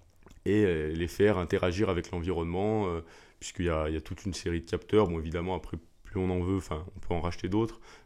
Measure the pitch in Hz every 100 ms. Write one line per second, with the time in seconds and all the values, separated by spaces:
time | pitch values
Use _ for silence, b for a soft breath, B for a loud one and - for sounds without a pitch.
0 | - - - - 92 104 98 80 78 82
1 | 85 - 104 92 90 95 92 87 98 87
2 | - 90 85 85 85 90 104 110 95 82
3 | 80 B B _ - - 85 78 78 78
4 | - 90 98 82 90 85 - 87 - 104
5 | 95 82 80 85 90 90 - 82 - -
6 | - 95 92 90 90 95 - 78 90 -
7 | - 87 85 - 92 104 113 - B B